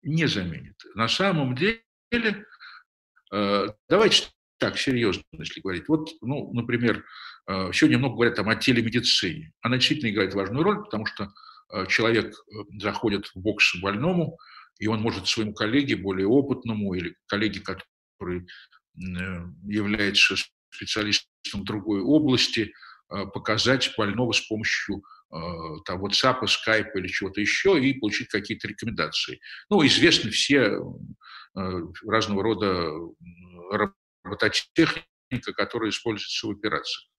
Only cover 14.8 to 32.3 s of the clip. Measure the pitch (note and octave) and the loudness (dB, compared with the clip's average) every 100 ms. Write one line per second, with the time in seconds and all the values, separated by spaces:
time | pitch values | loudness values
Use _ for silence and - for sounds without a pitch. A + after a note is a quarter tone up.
14.8 | G#2 A2 A2+ G#2+ F2 - G#2+ G#2+ G#2+ C3 | -2 0 -2 -2 -2 -2 -2 -2 0 2
15.8 | C3+ G#2+ F#2+ F#2+ G2 C3+ C#3 B2+ - G#2+ | 2 -2 -2 0 4 4 4 -2 -2 -4
16.8 | G2+ F#2 F2 - _ G2+ G#2+ F#2 F#2 F2+ | -2 -2 -6 -10 _ 0 0 -2 -8 -10
17.8 | - _ _ _ F2+ F2+ F2+ - - _ | -12 _ _ _ -6 -6 -8 -20 -20 _
18.8 | _ - F#2 F2+ F#2 F2+ F2 E2+ G2 G#2 | _ -12 -8 -6 -6 -8 -10 -14 -4 -2
19.8 | G#2 G#2+ G2+ G2 - F#2+ - _ _ - | 0 0 2 2 0 -4 -6 _ _ -14
20.8 | - G#2+ G#2 G2 - _ - G#2 F#2+ G#2 | -6 -4 0 -2 -4 _ -10 -8 -6 -6
21.8 | G#2 G2+ G#2+ D3+ C#3 B2+ - - G#2 - | -2 0 4 4 4 2 2 0 -4 -6
22.8 | - - _ F#2+ F#2+ - - G#2+ B2 C3 | -20 -20 _ -8 -8 -8 -2 0 2 2
23.8 | - - G2+ G2+ B2 G2+ - G#2+ A2 - | 0 0 -2 0 0 0 -2 -4 -2 -2
24.8 | - F#2+ - - _ D#2+ E2+ E2+ E2 D#2 | -2 -8 -8 -20 _ -10 -8 -8 -10 -10
25.8 | - F#2 G2+ - C3 B2 G2 - - A2 | -8 -6 -2 2 2 2 0 0 2 2
26.8 | G2+ G2 F#2 - G2 G2+ G#2 - G3 F#3 | 2 -4 -4 -4 -4 -2 0 2 4 4
27.8 | C3 C3+ A2 - B2+ G#2+ F#2+ A2 - A2+ | 4 2 0 0 -4 -4 -4 -8 -8 -8
28.8 | A2 F2+ D#2 - - - - - - G3+ | -8 -4 -2 -2 -4 -8 -14 -18 2 6
29.8 | C#3+ - F3 D#3 A2+ - - C#3 A2 - | 6 8 6 6 2 0 4 4 4 0
30.8 | - E2 - - - - - - F#2 F#2 | -6 -12 -16 -18 -20 -20 -14 -8 -4 -4
31.8 | E2 F2 G#2+ A2 G2 | -8 -12 -2 0 0